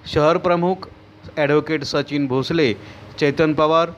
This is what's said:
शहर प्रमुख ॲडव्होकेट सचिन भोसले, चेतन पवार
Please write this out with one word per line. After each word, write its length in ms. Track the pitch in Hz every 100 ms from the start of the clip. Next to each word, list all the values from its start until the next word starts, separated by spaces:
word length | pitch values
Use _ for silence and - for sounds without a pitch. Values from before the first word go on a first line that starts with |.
| -
शहर 240 | 156 151 170
प्रमुख 520 | 180 175 175 185 - - - - - -
ॲडव्होकेट 480 | 143 151 147 156
सचिन 420 | 135 156 139 143 139
भोसले, 480 | 131 127 170 135 101 - - - -
चेतन 320 | 143 143 156
पवार 360 | 151 156 160 170